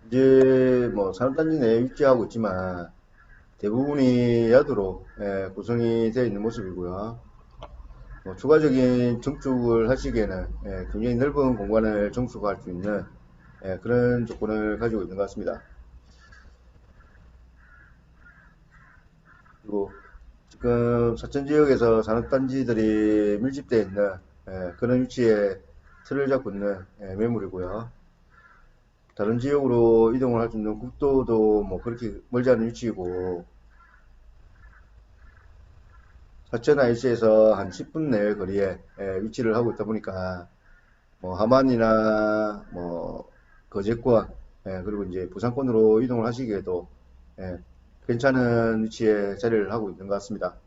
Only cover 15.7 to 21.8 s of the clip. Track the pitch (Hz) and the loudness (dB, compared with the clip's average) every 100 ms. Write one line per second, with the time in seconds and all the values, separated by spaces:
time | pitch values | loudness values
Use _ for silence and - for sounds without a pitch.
15.7 | - - - _ - - - - _ _ | -20 -20 -20 _ -20 -20 -20 -20 _ _
16.7 | - - - - - - - - _ - | -20 -20 -20 -20 -20 -20 -20 -20 _ -20
17.7 | - - - _ _ 247 - - _ _ | -20 -20 -20 _ _ -20 -20 -20 _ _
18.7 | - - - _ _ _ - _ _ 107 | -20 -20 -20 _ _ _ -20 _ _ -8
19.7 | 104 98 - - - - - _ - 123 | -6 -6 -10 -20 -20 -20 -20 _ -6 -2
20.7 | 120 120 120 117 113 120 139 139 151 147 | 0 0 0 0 -2 -6 -6 0 4 4
21.7 | 123 | 4